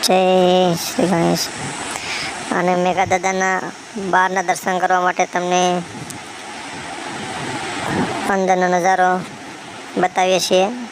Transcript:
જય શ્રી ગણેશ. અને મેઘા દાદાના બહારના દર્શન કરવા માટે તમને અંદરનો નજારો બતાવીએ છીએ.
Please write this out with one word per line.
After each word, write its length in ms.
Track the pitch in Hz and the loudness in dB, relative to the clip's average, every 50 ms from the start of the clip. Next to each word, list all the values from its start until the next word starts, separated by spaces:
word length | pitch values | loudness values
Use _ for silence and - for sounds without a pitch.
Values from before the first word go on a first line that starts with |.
| - | 4
જય 140 | - 185 185 185 185 185 185 180 180 180 185 185 180 170 170 - | 4 4 4 6 6 6 6 6 6 6 6 4 4 2 0 -2
શ્રી 260 | - - - - 170 | -6 0 0 2 2
ગણેશ. 360 | 185 170 165 170 175 170 - - - - - - - - - - - - - - - - - - - - - - - 180 | 4 4 4 2 2 0 -2 -6 -6 -8 -8 -8 -8 -8 -8 -8 -8 -8 -6 -6 -6 -6 -6 -8 -8 -8 -6 -4 -2 0
અને 160 | 175 180 180 180 180 | 2 2 2 2 2
મેઘા 260 | 180 180 175 190 180 185 | 2 2 2 2 2 2
દાદાના 440 | 185 175 190 190 185 185 190 190 185 175 170 - - - - - 226 196 196 | 0 2 0 0 0 0 0 0 0 -2 -6 -10 -12 -16 -12 -10 -8 -4 2
બહારના 360 | 175 185 185 185 185 196 185 175 | 4 4 4 4 2 0 0 0
દર્શન 280 | 180 160 - 196 185 185 175 | -2 -2 0 -2 0 2 2
કરવા 220 | 185 185 185 180 | 4 4 4 4
માટે 200 | 180 180 - 185 - - | 2 2 2 -2 0 0
તમને 280 | 180 180 180 180 180 180 180 180 180 175 - - - - - - - - - - - - - - - - - - - - - - - - - - - - - - - - - - - - - - - - - - - - - - - - - 196 | -2 0 2 2 4 4 2 2 0 -4 -6 -10 -12 -12 -12 -12 -14 -14 -14 -14 -14 -14 -12 -12 -12 -12 -12 -12 -12 -10 -10 -10 -10 -10 -10 -8 -8 -8 -8 -8 -8 -6 -6 -6 -6 -6 -6 -8 -6 -4 -4 -2 -2 -2 -2 -2 -4 -2 0 0
અંદરનો 340 | 190 190 185 185 180 180 180 180 | 0 2 2 2 2 2 2 2
નજારો 380 | 180 170 185 185 185 185 185 185 185 170 - - - - - - - - - - - - - - 202 | 2 2 2 4 4 4 2 2 0 -2 -8 -12 -14 -16 -16 -16 -16 -16 -16 -16 -16 -16 -8 -2 0
બતાવીએ 380 | 185 180 - - 185 185 185 180 165 - | 0 0 2 0 2 2 2 2 2 2
છીએ. 200 | - 185 185 202 240 247 247 220 | 2 2 2 2 -2 -6 -10 -12